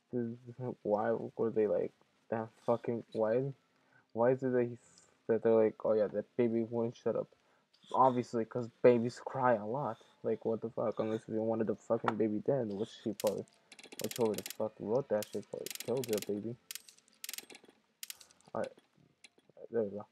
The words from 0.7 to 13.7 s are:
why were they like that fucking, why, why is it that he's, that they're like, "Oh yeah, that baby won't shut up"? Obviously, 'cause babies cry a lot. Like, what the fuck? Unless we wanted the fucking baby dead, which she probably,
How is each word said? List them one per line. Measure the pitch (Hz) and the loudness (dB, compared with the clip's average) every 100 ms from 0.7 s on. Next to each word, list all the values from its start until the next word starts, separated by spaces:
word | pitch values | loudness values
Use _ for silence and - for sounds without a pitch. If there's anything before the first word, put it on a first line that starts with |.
| - | -8
why | 101 104 113 113 117 - | -2 0 0 -2 -4 -4
were | 113 | -2
they | 110 104 | 2 2
like | 90 87 _ _ _ - | 0 -2 _ _ _ -8
that | 113 110 _ - | -6 -6 _ -2
fucking, | 117 - 117 - | -2 0 -6 -6
why, | 110 107 120 135 - _ _ _ _ _ | -2 0 2 -2 -8 _ _ _ _ _
why | 110 120 | 0 2
is | 131 | 2
it | 131 | 2
that | 123 | 0
he's, | 120 120 _ - _ _ - | 0 -4 _ -20 _ _ -2
that | 110 | 2
they're | 113 | 6
like, | 113 110 - | 6 6 2
"Oh | - | 0
yeah, | 110 101 | 2 2
that | 104 - - | -2 -6 0
baby | 120 113 | 2 2
won't | 113 120 117 - | -2 -2 -4 -2
shut | 117 110 | -2 -2
up"? | 104 _ _ _ _ _ - | -4 _ _ _ _ _ -6
Obviously, | 113 131 123 117 117 110 | 4 4 4 -2 -2 -2
'cause | 123 117 _ | -4 -6 _
babies | 123 120 120 - | 6 8 2 -4
cry | - 135 127 110 | -8 2 4 4
a | 107 | 0
lot. | 127 107 113 - _ | -4 -4 -6 -14 _
Like, | 117 110 113 | -4 -2 -2
what | 113 | -2
the | 113 | -4
fuck? | - 117 - | -4 -4 -2
Unless | 110 113 - | -2 -2 -2
we | 107 | -2
wanted | 110 113 107 | 0 0 0
the | 101 | -2
fucking | - 113 120 107 | -2 0 0 2
baby | 110 104 - | 0 0 0
dead, | 135 110 | 0 0
which | 98 113 - | -4 -6 -6
she | 117 | -6
probably, | 98 107 98 101 _ _ | 0 0 0 -8 _ _